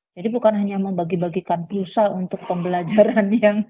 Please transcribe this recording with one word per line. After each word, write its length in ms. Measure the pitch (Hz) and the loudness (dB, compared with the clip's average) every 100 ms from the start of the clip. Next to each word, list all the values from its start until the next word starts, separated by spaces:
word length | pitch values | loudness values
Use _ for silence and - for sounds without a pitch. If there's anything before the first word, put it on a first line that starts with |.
| _ | _
Jadi 160 | - 202 | -8 -4
bukan 240 | 233 220 | 0 2
hanya 240 | 208 202 196 | 2 0 -2
membagi-bagikan 880 | 196 180 165 180 175 180 - 175 165 | -2 -2 -2 -2 -2 -4 -4 -4 -4
pulsa 400 | 202 190 - 208 | -6 -2 0 0
untuk 320 | 190 180 190 - | 0 -6 -6 -6
pembelajaran 800 | 175 175 180 170 214 202 - 196 | -4 -2 -2 2 4 4 4 2
<laughs> 100 | 220 | 4
yang, 140 | 208 208 214 | 2 2 -2